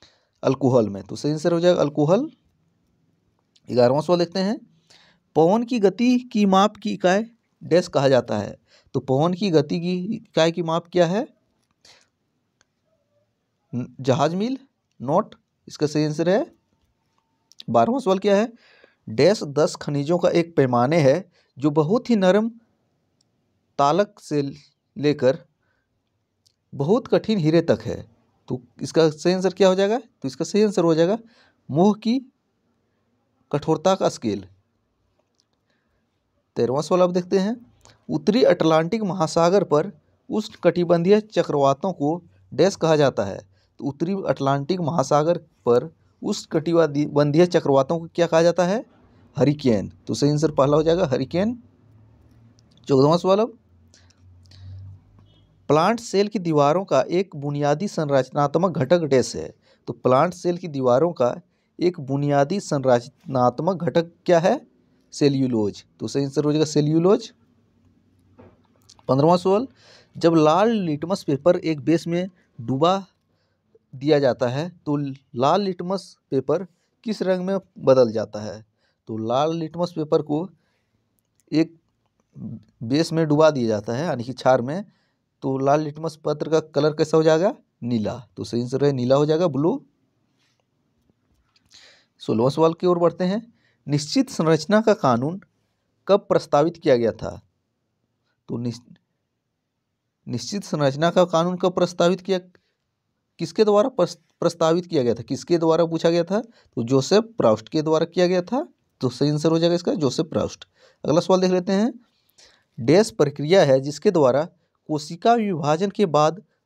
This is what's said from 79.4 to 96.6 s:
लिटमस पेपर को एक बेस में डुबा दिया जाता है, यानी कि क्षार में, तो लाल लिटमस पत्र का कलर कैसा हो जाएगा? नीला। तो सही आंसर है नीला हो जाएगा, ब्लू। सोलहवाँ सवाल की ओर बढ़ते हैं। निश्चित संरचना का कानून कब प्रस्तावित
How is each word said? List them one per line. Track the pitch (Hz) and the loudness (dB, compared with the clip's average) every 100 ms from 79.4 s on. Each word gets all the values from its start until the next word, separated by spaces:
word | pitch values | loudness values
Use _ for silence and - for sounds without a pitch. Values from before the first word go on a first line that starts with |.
| 156 165 | -2 -4
लिटमस | 160 165 175 | -8 -6 -8
पेपर | 160 151 156 | -6 -2 -2
को | 151 151 185 - _ _ _ _ _ _ _ _ _ | 0 -4 -6 -12 _ _ _ _ _ _ _ _ _
एक | 151 160 - _ _ _ _ _ - - 110 - _ | -2 -2 -4 _ _ _ _ _ -16 -14 -14 -18 _
बेस | 113 139 165 | -2 -2 0
में | 160 160 | 0 0
डुबा | 147 156 | 4 4
दिया | 143 117 | 4 0
जाता | 107 104 | -2 -4
है, | 120 175 | -6 -4
यानी | 131 | -6
कि | 117 | -8
क्षार | 127 131 127 | -2 2 2
में, | 120 165 214 _ _ _ _ _ | 0 -8 -10 _ _ _ _ _
तो | 143 135 | -6 -2
लाल | 135 147 | 2 0
लिटमस | 156 151 160 - | 0 -8 -10 -8
पत्र | 151 151 151 | -8 -6 -2
का | 156 | -2
कलर | 156 143 151 | -2 -2 -2
कैसा | 151 151 160 | 0 0 2
हो | |
जाएगा? | 160 160 190 - _ _ | 4 2 0 -4 _ _
नीला। | 120 120 101 117 - - | -6 -4 -4 -8 -14 -14
तो | |
सही | 107 117 | -8 -6
आंसर | 123 131 | -4 -2
है | 143 | -2
नीला | 135 123 135 | 0 0 2
हो | 151 | 2
जाएगा, | 156 180 | 0 0
ब्लू। | 135 156 277 - _ _ _ _ _ _ _ _ _ _ _ _ _ _ _ _ _ _ - - _ _ _ | 0 -2 -2 -8 _ _ _ _ _ _ _ _ _ _ _ _ _ _ _ _ _ _ -20 -20 _ _ _
सोलहवाँ | - 110 123 | -4 0 0
सवाल | 147 160 | 2 0
की | 165 180 | 0 0
ओर | 180 | 2
बढ़ते | 170 170 | 0 0
हैं। | 185 202 - _ _ _ - | -2 -4 -8 _ _ _ -6
निश्चित | 143 147 - - | -4 -2 -2 -2
संरचना | - 156 160 156 208 | -2 0 0 2 2
का | 220 | 2
कानून | 208 139 117 135 190 - _ _ _ _ _ - | 2 2 0 -2 -8 -14 _ _ _ _ _ 0
कब | 202 | 0
प्रस्तावित | - - - 143 | 2 -2 2 0